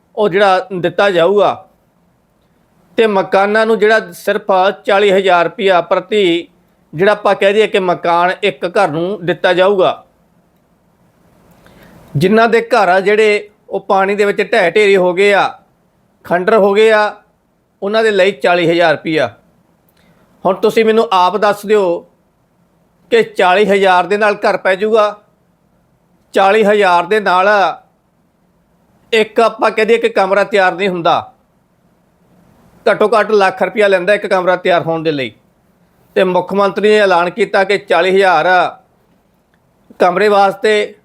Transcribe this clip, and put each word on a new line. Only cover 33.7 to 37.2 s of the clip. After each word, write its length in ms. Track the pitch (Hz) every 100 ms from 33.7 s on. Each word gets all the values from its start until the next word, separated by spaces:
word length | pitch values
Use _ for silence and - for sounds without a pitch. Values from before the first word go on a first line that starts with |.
| 220 202
ਲੈਂਦਾ 260 | 185 180
ਇੱਕ 140 | 202 202
ਕਮਰਾ 280 | 190 180 180
ਤਿਆਰ 240 | 185 170
ਹੋਣ 220 | 151 165
ਦੇ 80 | 160
ਲਈ। 200 | 143 120 - _ _ _ _ _ _ _ 208
ਤੇ 80 | 185
ਮੁੱਖ 280 | 180 180
ਮੰਤਰੀ 360 | 196 196 202 208
ਨੇ 100 | 214
ਐਲਾਨ 300 | 202 175